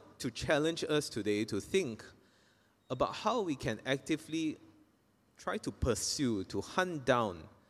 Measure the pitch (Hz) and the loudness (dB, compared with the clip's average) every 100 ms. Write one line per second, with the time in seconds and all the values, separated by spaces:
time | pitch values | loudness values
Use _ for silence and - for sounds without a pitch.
0 | - - 127 - 127 151 156 170 - 151 | -12 -8 -6 -4 2 4 4 0 0 0
1 | - 117 104 104 113 101 - 190 151 107 | 0 -2 0 2 2 -2 0 0 0 -4
2 | - - _ _ _ _ _ _ _ 127 | -12 -20 _ _ _ _ _ _ _ 0
3 | 135 - 214 240 185 139 131 107 127 139 | 0 0 0 0 0 -2 -2 -4 -2 -2
4 | - 151 - 160 156 - - - _ _ | 0 -4 -2 -4 -2 -4 -12 -20 _ _
5 | _ _ _ - - 196 - - 139 107 | _ _ _ -10 -6 -4 -6 -2 2 2
6 | - - 135 104 92 95 - - 185 160 | 0 0 2 2 0 -4 -2 0 0 0
7 | 127 123 110 85 80 - _ | 4 4 4 -2 -12 -20 _